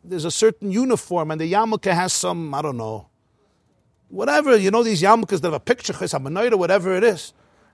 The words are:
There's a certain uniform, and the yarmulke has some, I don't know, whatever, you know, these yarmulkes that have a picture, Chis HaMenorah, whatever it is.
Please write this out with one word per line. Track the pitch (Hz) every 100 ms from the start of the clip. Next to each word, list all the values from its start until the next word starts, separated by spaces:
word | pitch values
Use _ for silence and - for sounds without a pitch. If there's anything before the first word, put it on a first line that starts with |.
There's | 170 180 160
a |
certain | - 220 220 202
uniform, | 196 262 226 - 175 156
and | 156
the | 165
yarmulke | 196 226 220 196
has | 175 185
some, | - 180 175 156
I | 139
don't | 151 120
know, | 110 110 - _ _ _ _ _ _ _ _ _ _
whatever, | 185 247 294 294 226
you | 190
know, | 220
these | 226 190
yarmulkes | 190 233 208 185
that |
have | 165
a | 151
picture, | - 254 -
Chis | - 180
HaMenorah, | 143 135 175 240 208
whatever | 175 196 180
it | 185
is. | 226 175 - - _ _ _